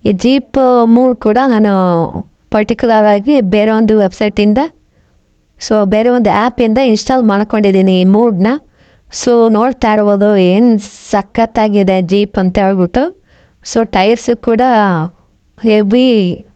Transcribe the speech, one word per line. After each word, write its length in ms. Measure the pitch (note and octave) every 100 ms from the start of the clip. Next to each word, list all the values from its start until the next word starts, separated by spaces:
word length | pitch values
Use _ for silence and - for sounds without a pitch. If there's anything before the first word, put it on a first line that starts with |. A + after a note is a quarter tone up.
ಈ 80 | G#3+
ಜೀಪ್ 680 | G3 A#3+ C4+ B3+ C4+ B3+ B3
ಮೂಡ್ 340 | A#3 A#3 B3+ A#3+
ಕೂಡ 200 | A3 A3 C4+
ನಾನು 480 | A3 G#3+ G3 F#3 E3+ E3 - - _ _
ಪರ್ಟಿಕ್ಯುಲರ್ 560 | G#3+ G#3+ A3+ A#3+ A3 G#3+
ಆಗಿ 340 | G3+ G#3+ D4
ಬೇರೆ 300 | G3 G#3 G#3+
ಒಂದು 280 | A3 A3 G#3+
ವೆಬ್ಸೈಟಿಂದ, 600 | G3 - G#3+ G3+ G#3 G#3+ D#4+ _ _ _ _ _ _ _ _ _
so 240 | - G#3+
ಬೇರೆ 240 | G3+ G#3+ A#3
ಒಂದು 220 | B3 G#3
ಆ್ಯಪಿಂದ 480 | G3 A#3 A#3+ A3+ A3
ಇನ್‌ಸ್ಟಾಲ್ 440 | C4 G#3+ - C4
ಮಾಡ್ಕೊಂಡಿದ್ದೀನಿ 760 | A3 G3 G#3+ A3 G3+ F#3+ F#3+ F#3
ಈ 40 |
ಮೂಡ್ನ. 420 | F3+ G3+ A#3+ F#3 G3+ C#4+ _ _ _ _ _
So 400 | - - A#3+ A3+
ನೋಡ್ತಾ 400 | G#3+ B3 B3 A3+
ಇರ್ಬೋದು 440 | G#3+ G#3 G3+ G#3 G3+
ಏನ್ 420 | F3+ F#3 A#3+ A3 G3+ - -
ಸಖತ್ತಾಗಿದೆ 920 | G3+ G3 - A3+ A3+ G#3+ G#3 F#3+ F#3+
ಜೀಪ್ 360 | E3+ G3+ G3+ -
ಅಂತ 200 | F#3 F#3
ಹೇಳ್ಬಿಟ್ಟು. 680 | G3 G3 F3 B3 D#4 F#4 _ _ _ _
So 220 | - A#3 A3+
ಟೈರ್ಸ್ 500 | G3+ G3 A#3 - A#3
ಕೂಡ 240 | - A3+ B3+ A#3 G3+ E3+ E3 _ _ _ _ _
ಹೆವಿ 840 | A3+ G#3+ G#3 A#3+ B3+ A3+ F3+ - -